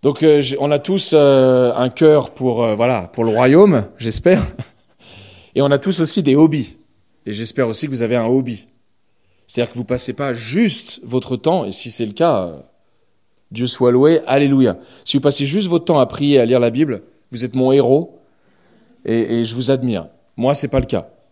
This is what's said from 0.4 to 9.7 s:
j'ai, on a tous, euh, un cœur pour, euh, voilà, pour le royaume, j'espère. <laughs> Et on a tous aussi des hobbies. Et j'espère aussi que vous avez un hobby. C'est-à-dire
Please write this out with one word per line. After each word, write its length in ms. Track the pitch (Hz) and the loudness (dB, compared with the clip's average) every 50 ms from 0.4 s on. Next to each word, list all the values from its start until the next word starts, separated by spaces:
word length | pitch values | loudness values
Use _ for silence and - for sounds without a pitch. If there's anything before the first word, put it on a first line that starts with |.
j'ai, 160 | 139 123 135 139 | 2 -2 -4 -4
on 120 | 135 143 | -2 -2
a 80 | 147 143 | -2 -2
tous, 340 | 143 - 185 196 - - - | -2 -2 -2 -2 0 2 2
euh, 600 | 156 147 143 139 135 131 131 127 127 127 123 117 | 4 4 6 6 4 4 4 4 2 2 0 0
un 160 | - 123 127 | 0 -2 -4
cœur 400 | 123 - 165 156 151 147 123 - | -2 2 4 6 6 4 2 -2
pour, 340 | - - 131 127 120 117 120 | -10 -4 -4 -2 -2 0 0
euh, 100 | 117 107 | -2 0
voilà, 280 | 104 117 123 127 110 90 87 - | 0 0 0 0 -2 -4 -8 -6
pour 100 | - 113 | -4 -2
le 80 | 113 | 0
royaume, 560 | 107 113 123 127 139 165 202 208 175 123 101 - - _ | 2 2 4 4 6 6 6 6 4 2 -2 -4 -10 _
j'espère. 440 | 117 117 107 - - 175 180 214 202 - - - - - _ _ _ _ _ _ _ | -8 -6 -4 0 2 2 2 2 0 -4 -8 -12 -16 -16 _ _ _ _ _ _ _
<laughs> 520 | - - - - - - - - _ _ | -20 -20 -20 -20 -20 -20 -20 -20 _ _
Et 80 | - 139 | -2 0
on 80 | 139 | 2
a 80 | 143 139 | 2 0
tous 220 | - 190 190 - | 0 0 0 0
aussi 220 | 165 151 - - 160 | 0 0 0 0 2
des 140 | 143 131 | 2 4
hobbies. 420 | 143 156 160 143 151 123 - - _ _ _ _ _ _ _ _ _ _ | 6 4 4 4 0 -6 -8 -10 _ _ _ _ _ _ _ _ _ _
Et 60 | - 107 | -12 -10
j'espère 360 | 101 117 110 - - 131 117 | -8 -8 -8 -4 -4 -4 -2
aussi 180 | 110 - - | -2 -6 -6
que 40 | 147 | -6
vous 120 | 135 123 117 | -6 -4 -4
avez 140 | 110 120 | -2 -2
un 100 | 123 113 | -2 0
hobby. 400 | 113 127 135 131 127 120 95 - _ _ _ _ _ _ _ _ _ _ _ _ _ _ _ _ | 0 0 0 0 -2 -10 -12 -14 _ _ _ _ _ _ _ _ _ _ _ _ _ _ _ _
C'est-à-dire 260 | _ - - 120 117 | _ -6 -6 -6 -6